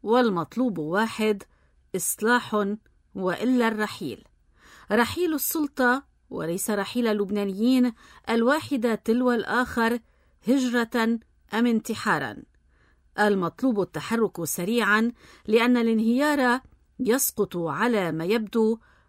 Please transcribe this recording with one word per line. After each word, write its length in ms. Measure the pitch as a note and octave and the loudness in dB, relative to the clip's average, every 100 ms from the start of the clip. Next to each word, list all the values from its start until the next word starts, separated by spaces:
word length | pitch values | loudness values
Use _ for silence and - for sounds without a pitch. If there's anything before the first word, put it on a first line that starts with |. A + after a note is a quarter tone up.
والمطلوب 760 | G3 A#3+ A#3+ F3+ D#3 - B3+ F3 | 2 2 4 0 -4 -2 -2 -2
واحد، 640 | D3+ F#3 A3+ - G#3+ G#3 - _ _ _ _ F#3+ | -2 0 -2 0 -2 -2 -6 _ _ _ _ -6
إصلاح 680 | - - G#3+ B3 - G#3+ G3+ G#3+ _ _ _ | -6 -2 0 0 0 -2 -2 -4 _ _ _
وإلا 540 | - F#3 F3 A#3 B3+ A3+ | -6 -4 -2 0 2 2
الرحيل. 560 | G#3+ G#3+ - D#3 G#2 - _ _ _ - - - | 0 -6 -4 -10 -10 -16 _ _ _ -20 -20 -2
رحيل 420 | G#3+ A3+ - F4 | 0 2 0 -2
السلطة، 680 | D#4 - E4 D4 - B3 B3+ - _ _ | 0 -2 -2 -4 0 2 2 -4 _ _
وليس 400 | - D#3+ F3+ - | -8 -4 -4 -2
رحيل 360 | G#3 G3 B3 A#3 | -2 -2 -2 0
اللبنانيين 840 | G#3+ G3+ G#3 G3+ F#3+ A#3 C4 B3 A3+ - - - | 0 -2 -2 -4 0 2 4 2 -2 -20 -20 -4
الواحد 680 | A#3 A#3 D4 - C#4 A#3 G#3+ | 0 2 2 0 -2 -2 -2
تلو 340 | - A#3 B3 | 0 0 2
الآخر 680 | A#3 - A3+ B3 - A3+ A#3+ _ _ _ _ - | 0 0 -2 -2 0 0 -2 _ _ _ _ 0
هجرة 680 | C4+ B3+ A#3+ A#3 A#3+ A3+ A#3 _ _ _ | 2 2 0 -2 0 0 0 _ _ _
أم 120 | G#3+ A#3+ | 0 2
انتحاراً. 720 | A3+ - G#3+ A3 E3 C3 G#2 - _ _ _ _ _ _ - | 0 -2 -6 0 0 -2 -10 -18 _ _ _ _ _ _ 0
المطلوب 640 | G#3 G3+ E3+ - C4 G#3+ | 2 2 0 -2 0 0
التحرك 640 | F3 D#3 - A#3 G#3+ - | -2 -4 -4 0 0 -2
سريعاً، 680 | E3 - F3 A#3 G3+ G#3 A3+ - - - - | -6 -4 -2 0 2 2 0 -4 -20 -18 0
لأن 300 | A3 A#3 B3 | 2 4 4
الانهيار 840 | A#3 A3+ A3 A#3+ D4 D4 B3+ B3 - _ _ _ | 2 2 2 2 2 2 2 0 -4 _ _ _
يسقط 560 | B3+ B3 - - G3 F3 | 0 0 0 -2 -4 -2
على 560 | E3 C#3+ A#3 A3+ F3 | -4 -2 0 0 0
ما 120 | D#3 | -2
يبدو 540 | E3 A#3 G#3+ A#3 A3 A3+ _ _ | 0 -2 0 0 2 0 _ _